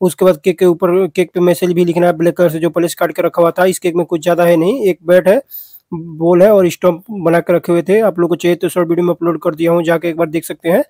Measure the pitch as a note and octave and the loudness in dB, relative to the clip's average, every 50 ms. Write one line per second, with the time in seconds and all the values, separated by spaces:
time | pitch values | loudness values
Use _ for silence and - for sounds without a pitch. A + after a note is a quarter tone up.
0 | F#3 F3+ - - F#3+ F#3 F3 D3 - F#3+ E3+ - F#3 F3+ E3+ E3 F#3+ F3 F3 F#3+ | -2 -2 0 2 2 2 2 0 0 -4 -2 2 2 0 2 2 0 0 0 0
1 | F#3+ E3 - F#3+ F3+ E3+ - F3+ F3 F3 E3+ - F#3 F3+ F3 F3 F3 F3 D#3+ F3 | -2 -2 -2 -2 -4 -2 -2 0 0 0 0 0 0 -2 0 0 0 0 0 2
2 | F3 F3 E3+ D#3+ E3+ E3+ E3 - F3+ E3 D#3 E3 D#3+ E3+ D#3 F3 E3+ E3+ - - | 2 0 0 0 0 -2 0 2 0 0 0 0 -4 -2 -2 -2 -2 -2 -2 -2
3 | F3+ E3+ E3 - E3+ E3 - - E3+ E3 D#3+ - F3+ F#3+ F3+ - - F3+ D#3+ F3 | -4 -4 -2 -2 -4 -2 0 0 0 0 2 0 0 0 0 -2 -4 -4 -2 -2
4 | E3+ - F3 D#3+ D3+ F3+ E3 D#3+ D#3 E3+ F3 D#3+ D#3+ F#3 B3+ C#4 A3 F#3+ E3+ - | -4 -2 -4 -4 -2 -2 0 2 2 2 2 2 2 0 -2 -2 -2 -2 -2 -2
5 | E3 D#3+ F3+ F3+ E3 F#3 G#3 C4+ - _ - - - - _ _ _ - F3 E3 | 0 2 2 2 4 4 2 0 0 _ -14 -20 -20 -20 _ _ _ -14 -12 -12
6 | E3 E3+ D#3+ D3+ E3 E3+ F3+ F3 F#3 G#3+ G#3+ G3 F#3 E3+ - - - F3+ E3+ E3 | -12 -12 -8 -2 0 2 4 4 4 4 4 4 2 0 0 0 -2 -2 -2 -2
7 | - - G#3+ G3 D#3+ E3 E3 F3+ - - F3 E3 - - E3+ E3+ E3 F3+ G3 A3 | -6 -14 -10 -4 -2 0 0 0 0 0 -2 -2 0 0 -2 -2 0 0 0 0
8 | A3+ G3+ E3+ F3 F3 D#3+ F3 D#3+ - F3 F3 F3 - E3 - F3+ F3 D#3+ E3+ E3+ | 0 0 0 0 0 0 0 0 0 -2 -2 0 -2 -4 -2 -2 -2 0 0 0
9 | F3 F3 E3 - E3 E3+ E3 D#3 - F3 D#3+ D3+ E3 E3+ E3+ F3 E3 D#3+ E3+ D#3 | 0 -2 -2 -2 -2 -4 -4 -2 -2 -4 -4 -2 0 0 0 0 0 0 0 -2
10 | E3 E3+ D#3+ D#3+ E3+ D#3+ D3 E3 - - E3+ - - E3 F3 A#3 D4 _ | -2 -4 -4 -4 -4 -4 -4 -6 -8 -8 -12 -8 -4 -2 -2 -2 -2 _